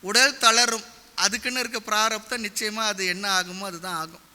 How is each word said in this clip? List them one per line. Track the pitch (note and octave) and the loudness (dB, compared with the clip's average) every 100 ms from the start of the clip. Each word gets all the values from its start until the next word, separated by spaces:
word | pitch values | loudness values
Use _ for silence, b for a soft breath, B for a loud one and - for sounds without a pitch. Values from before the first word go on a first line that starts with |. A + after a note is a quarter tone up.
உடல் | F3+ G#3+ C4+ C4 | 2 4 4 6
தளரும், | A#3 A3+ A#3+ A3+ - - - - | 4 4 2 0 -6 -20 -16 -2
அதுக்குன்னு | G3 A3+ B3 B3+ | 0 0 -4 -4
இருக்க | B3 A3+ | -4 -6
பிராரப்தம் | G#3+ G#3+ A3 A3 - B3 G#3 | -2 2 2 0 -6 -6 -6
நிச்சயமா | G3 G#3+ G#3+ A3 | -4 -4 -2 -2
அது | F#3+ F#3 | -2 -2
என்ன | F3+ G3+ F#3+ | -2 0 0
ஆகுமோ | F3+ F#3 G3 | 0 -8 -10
அதுதான் | E3+ F#3 E3+ | -8 -6 -6
ஆகும். | D#3+ E3 - | -6 -10 -20